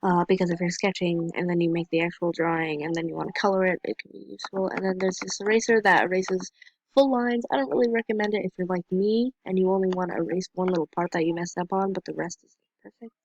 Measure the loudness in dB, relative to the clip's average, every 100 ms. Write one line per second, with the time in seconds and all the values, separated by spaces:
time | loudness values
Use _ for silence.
0 | 2 2 4 2 2 0 -2 0 -2 0
1 | 0 0 -2 -4 -2 2 2 0 0 0
2 | 0 -2 -4 0 0 0 -2 -4 -4 -4
3 | -4 -6 -6 -2 0 2 2 0 -4 -8
4 | -10 -18 -16 -14 -10 -4 -4 -2 -2 0
5 | 0 -2 -6 -6 2 2 4 4 6 6
6 | 4 0 0 -4 -4 _ -20 _ _ 2
7 | 4 4 0 0 0 -2 0 2 2 0
8 | 0 0 0 0 -2 -4 -2 -2 -2 0
9 | 2 2 0 -4 -4 2 2 4 2 0
10 | -2 -2 -2 -4 -6 -4 0 0 -2 -2
11 | -4 0 -2 -2 -4 -6 -4 -2 -2 -4
12 | -6 -8 -8 -8 _ _ _ _ -20 _
13 | -20 _